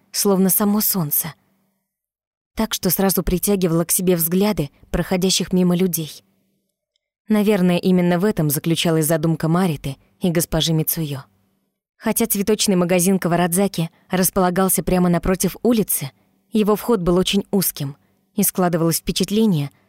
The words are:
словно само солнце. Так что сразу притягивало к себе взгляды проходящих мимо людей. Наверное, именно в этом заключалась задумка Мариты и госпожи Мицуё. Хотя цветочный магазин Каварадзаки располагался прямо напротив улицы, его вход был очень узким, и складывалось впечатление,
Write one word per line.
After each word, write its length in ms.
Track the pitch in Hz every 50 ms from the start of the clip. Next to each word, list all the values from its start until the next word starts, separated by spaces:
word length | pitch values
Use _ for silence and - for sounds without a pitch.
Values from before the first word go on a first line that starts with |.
| _ _ -
словно 360 | - - 202 196 180 190 190
само 320 | - - 214 202 208 214
солнце. 540 | 214 - - 196 160 147 - - - 160 - _ _ _ _ _ _ _ _ _ _ _ _ _ _ _ _ _ _ _ _ _ _ _ _
Так 180 | - 220 220 -
что 160 | - - 190
сразу 340 | - - 190 196 - 190 165
притягивало 600 | - 180 175 - 208 202 190 180 170 160 165 170
к 60 | -
себе 240 | - - 185 180 185
взгляды 560 | 170 165 165 170 185 202 214 208 160 147 139 - _ - - -
проходящих 600 | - 170 - 190 180 180 190 - - 185 - -
мимо 240 | 180 185 175 175
людей. 460 | 170 190 185 160 160 156 143 - - - _ _ _ _ _ _ _ _ _ _ _ _ _ _ _ _ _ _ _ _ -
Наверное, 500 | 214 208 208 208 214 190 180 180 175 175
именно 400 | - 185 185 180 175 175 175 175
в 60 | 185
этом 260 | 214 208 - 160 151
заключалась 560 | 139 160 - 170 165 - - 175 160 160 156
задумка 420 | 147 165 156 151 165 160 156 - 160
Мариты 480 | 165 175 190 180 151 139 - 139 135 - _ _ _ _
и 100 | - 180
госпожи 420 | 160 170 165 - - 160 156 165 165
Мицуё. 520 | 160 156 - - 170 160 143 143 135 - - _ _ _ _ _ _ _ _ _ _ _ _ _
Хотя 300 | _ - 220 214 - 226
цветочный 500 | 220 - 196 202 226 214 214 - - 196
магазин 420 | 180 180 165 190 185 170 190 196 180
Каварадзаки 720 | - 170 170 170 175 180 170 185 202 190 - - 165 165 - _ _ _
располагался 720 | - 180 190 - - 202 185 180 175 185 190 190 - - -
прямо 260 | - 180 180 180 180
напротив 480 | 175 170 - 185 190 - - 175 - - -
улицы, 480 | 220 247 220 196 - - - 147 135 - _ _ _ _ _ _ _ -
его 180 | 220 214 196 214
вход 260 | 196 - - 240 202
был 160 | 170 180 175
очень 280 | 165 147 - - 196 - -
узким, 460 | - 196 170 - - - 147 139 143 - _ _ _ _ _ _ _
и 80 | - 196
складывалось 560 | - - - 185 175 170 160 165 165 156 -
впечатление, 720 | - - 175 - 190 - 196 214 226 220 180 151 143 139 - _ _